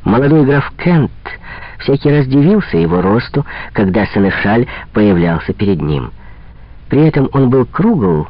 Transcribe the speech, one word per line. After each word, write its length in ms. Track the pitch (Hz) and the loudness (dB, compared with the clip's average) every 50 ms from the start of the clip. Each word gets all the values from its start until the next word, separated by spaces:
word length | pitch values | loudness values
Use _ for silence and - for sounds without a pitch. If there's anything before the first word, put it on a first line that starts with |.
| - | 0
Молодой 400 | - 101 120 139 143 156 156 143 | 0 0 2 2 4 4 4 4
граф 280 | 131 143 143 - - - - | 4 2 0 0 -4 -10 -4
Кент 280 | - 175 175 160 139 - - - - - - - - - - - - - - - | 0 2 2 2 2 0 -4 -10 -14 -14 -16 -14 -16 -16 -16 -16 -16 -16 -16 -8
всякий 320 | - - 139 147 - 147 | -2 -2 -2 0 2 2
раз 160 | 143 147 139 | 2 2 2
дивился 520 | 127 131 143 143 175 208 214 180 - - 165 | 2 2 4 4 4 4 2 0 0 -2 0
его 240 | - 82 85 - | 0 2 0 0
росту, 420 | 175 95 104 120 - - - 143 147 - - - - - | 2 2 0 0 -2 -2 -4 -4 -4 -4 -10 -14 -14 -8
когда 340 | - - 107 95 90 110 101 | -4 -2 0 0 0 0 -2
сенешаль 600 | - - 107 98 95 90 - - 98 107 117 123 - - - - - | 0 0 0 0 0 0 -2 -2 0 0 0 0 -2 -6 -16 -16 -6
появлялся 600 | - 110 107 104 95 85 85 85 82 80 - - | -2 2 2 4 4 2 2 0 0 -2 -4 -6
перед 300 | 95 - 107 101 98 78 | -4 -2 -2 -2 0 -2
ним. 300 | 73 76 76 69 60 55 - - - - - - - - - - - - - - - - | -2 -2 -2 -4 -4 -8 -12 -16 -18 -20 -20 -20 -20 -20 -20 -20 -20 -20 -20 -20 -8 -2
При 180 | - 135 156 | 2 2 2
этом 220 | 160 - 147 135 - | 4 2 2 -2 0
он 180 | - 135 135 123 | 2 2 2 4
был 160 | 123 135 123 | 4 2 2
кругл 640 | - - - 175 233 233 156 104 92 82 76 76 - | 0 -2 0 0 2 2 2 2 0 0 0 -2 -6